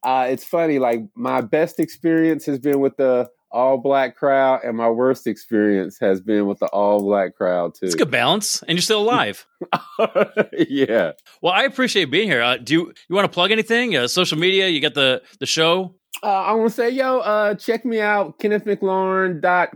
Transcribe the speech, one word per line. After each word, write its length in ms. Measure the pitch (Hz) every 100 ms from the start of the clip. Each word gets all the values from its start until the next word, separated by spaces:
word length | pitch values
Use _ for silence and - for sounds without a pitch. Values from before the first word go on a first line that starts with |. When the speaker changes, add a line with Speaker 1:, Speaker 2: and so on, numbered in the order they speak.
Speaker 1:
uh, 240 | 127 131 127
it's 160 | 127 -
funny, 340 | 170 165 135
like, 220 | 123 117 107
my 280 | 120 127 131
best 360 | 113 156 165 -
experience 680 | 156 - 170 165 160 151 -
has 120 | 135
been 220 | 143 139
with 160 | 139 139
the 340 | 135 123 120 _ _
all 280 | 117 131 131
black 360 | 135 139 127 -
crowd, 440 | 143 135 135 131
and 140 | 120 113
my 100 | 117
worst 380 | 117 131 131 113
experience 720 | 104 - 110 104 98 92 -
has 220 | 107 95
been 240 | 101 104 101
with 140 | 101
the 80 | 98
all 340 | 101 101 104
black 340 | 101 101 92 -
crowd 380 | 92 90 87
too. 140 | - 92
Speaker 2:
It's 80 | 82
a 20 |
good 140 | 147
balance, 500 | 123 127 202 - - -
and 100 | 170
you're 40 |
still 180 | 170 214
alive. 460 | 214 240 110 95 - _ 180
Speaker 1:
<laughs> 240 | 180 - - 214 - 208 - - -
Yeah. 560 | 170 139 127 113 82 - - _
Speaker 2:
Well, 120 | 165
I 100 | 190
appreciate 420 | 262 262 254 202 151
being 220 | 160 214
here. 140 | 127
Uh, 160 | 120 123
do 160 | 113
you, 200 | 160 175 - -
you 80 | 190
wanna 120 | 185
plug 220 | 175 185
anything? 440 | 220 214 233 247 147
Uh, 120 | 120
social 300 | 180 175 156
media? 300 | 180 190 190
You 120 | 151
got 120 | 147
the, 280 | 143 135 127 - -
the 60 | 135
show? 500 | 160 160 185 185 - _ -
Speaker 1:
Uh, 40 | 214
I 260 | 190 185
wanna 160 | 220 226
say, 200 | 233 233
yo, 300 | 262 262 254
uh, 360 | 196 214 208 208
check 300 | - 226 247
me 140 | 226
out, 380 | 208 208 156 -
kenneth 260 | 208 208 208
mclaurin 760 | 202 190 190 190 190 190 160
dot 280 | 175 175 170